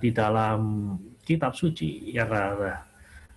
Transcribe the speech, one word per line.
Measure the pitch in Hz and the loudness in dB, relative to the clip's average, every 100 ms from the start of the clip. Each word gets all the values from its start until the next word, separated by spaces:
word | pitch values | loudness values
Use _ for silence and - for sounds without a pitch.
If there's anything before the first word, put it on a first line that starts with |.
di | 120 | 2
dalam | 113 107 110 110 110 110 107 104 92 107 - | 4 4 4 2 2 0 0 -2 -4 -8 -10
kitab | - 160 139 123 | -2 0 0 0
suci, | 175 160 160 - - | -2 0 -4 -6 -6
ya, | 120 113 | -2 0
eh, | 107 98 101 98 87 - - - - - | 0 0 0 -2 -4 -10 -20 -20 -20 -20